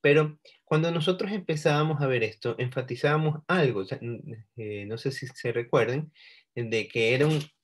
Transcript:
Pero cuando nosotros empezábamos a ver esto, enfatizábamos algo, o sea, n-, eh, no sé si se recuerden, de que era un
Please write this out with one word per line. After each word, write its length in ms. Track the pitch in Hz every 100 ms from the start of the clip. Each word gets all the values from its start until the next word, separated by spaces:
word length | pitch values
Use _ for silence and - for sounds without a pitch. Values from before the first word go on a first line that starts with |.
Pero 380 | 147 151 151 151 - _
cuando 280 | _ 156 165
nosotros 400 | 170 160 180 196
empezábamos 680 | 208 - 156 156 147 156 147
a 60 | 139
ver 160 | 127
esto, 320 | 107 - 120 117
enfatizábamos 840 | 123 131 127 120 147 151 156 151 -
algo, 320 | 180 143 104
o 60 | 98
sea, 120 | -
n-, 440 | 117 117 - 113 - -
eh, 280 | 107 104 101
no 140 | 113
sé 120 | 135
si 140 | 127 123
se 260 | - 123
recuerden, 600 | 117 120 135 110 131 151 _ - - _
de 340 | - 117 113 104
que 280 | 120 113 127
era 100 | 151
un 160 | 156 - _